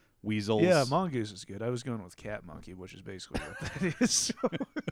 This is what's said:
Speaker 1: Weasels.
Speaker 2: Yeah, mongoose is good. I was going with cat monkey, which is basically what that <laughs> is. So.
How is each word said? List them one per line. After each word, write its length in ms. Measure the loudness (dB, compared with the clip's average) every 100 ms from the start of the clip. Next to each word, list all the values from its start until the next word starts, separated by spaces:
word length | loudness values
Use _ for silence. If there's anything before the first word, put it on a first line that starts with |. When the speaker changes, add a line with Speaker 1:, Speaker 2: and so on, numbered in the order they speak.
| _ _
Speaker 1:
Weasels. 400 | -2 0 4 6
Speaker 2:
Yeah, 220 | 8 8 6
mongoose 440 | 2 2 0 -2
is 120 | -6
good. 160 | -10 -6
I 60 | -4
was 140 | -2
going 200 | -4 -6
with 140 | -8 -12
cat 300 | -8 -8 -10
monkey, 260 | -14 -14
which 200 | -14 -14
is 80 | -14
basically 380 | -12 -12 -8 -8
what 180 | -8 -8
that 340 | -8 -2 -2 2
<laughs> 40 |
is. 100 | 2
So. 220 | 4 0 -2 -4 -4 -6 -6 -6